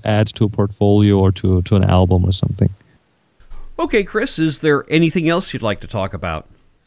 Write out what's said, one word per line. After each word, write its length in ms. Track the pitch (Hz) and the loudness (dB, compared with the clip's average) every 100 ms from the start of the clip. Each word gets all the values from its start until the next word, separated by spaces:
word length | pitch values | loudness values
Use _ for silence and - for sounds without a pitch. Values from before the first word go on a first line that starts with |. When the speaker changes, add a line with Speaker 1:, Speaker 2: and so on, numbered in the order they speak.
Speaker 1:
add 240 | 107 107 107 - | -2 0 0 0
to 80 | |
a 40 | 107 | -2
portfolio 720 | 107 101 - 101 104 104 101 | 0 -4 0 2 4 4 4
or 120 | 95 | 2
to, 280 | 92 95 92 | 2 0 0
to 140 | 90 101 | 2 2
an 80 | |
album 400 | 98 92 90 90 | 4 2 4 2
or 80 | 92 | 0
something. 380 | 92 - 92 - - _ _ _ _ _ _ - - - - | 0 -4 -2 -2 -4 _ _ _ _ _ _ -16 -14 -12 -6
Speaker 2:
Okay, 240 | 311 226 | -2 0
Chris, 360 | 196 214 254 - | -2 -2 -4 -2
is 220 | 160 - | -2 0
there 220 | 156 143 - | 0 0 2
anything 400 | 156 165 180 160 | 2 2 2 0
else 240 | 170 190 | -2 -4
you'd 100 | 127 | -6
like 180 | 113 101 | -4 -6
to 60 | - | -6
talk 280 | 107 95 | -6 -6
about? 320 | 90 87 78 - _ _ _ | -6 -8 -8 -10 _ _ _